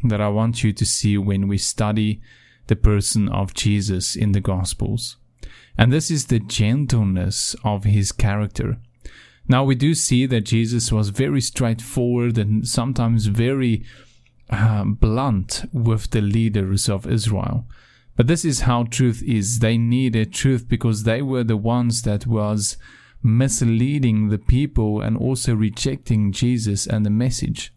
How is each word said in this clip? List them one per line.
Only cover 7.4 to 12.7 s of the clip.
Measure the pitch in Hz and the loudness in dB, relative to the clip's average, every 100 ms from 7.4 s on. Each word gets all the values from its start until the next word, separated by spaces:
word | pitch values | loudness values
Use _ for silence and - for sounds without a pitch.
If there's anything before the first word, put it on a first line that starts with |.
| - - | -6 -4
of | 107 104 | -4 -2
his | 101 101 95 | 2 2 2
character. | - 110 101 104 - - 117 - _ - - - _ - | 0 0 0 -4 -4 -4 -6 -10 _ -20 -20 -20 _ 2
Now, | 127 | 2
we | 135 | 4
do | 127 139 | 2 2
see | 160 - 123 | 0 2 2
that | 131 120 | 2 0
Jesus | 104 113 113 120 117 | 0 0 0 -2 0
was | 110 101 | 0 0
very | 101 139 143 | -2 0 0
straightforward | 123 - 120 113 - - 123 120 120 113 | -2 -2 -2 -2 -4 -2 0 0 0 0
and | 104 107 | 0 0
sometimes | 120 | 0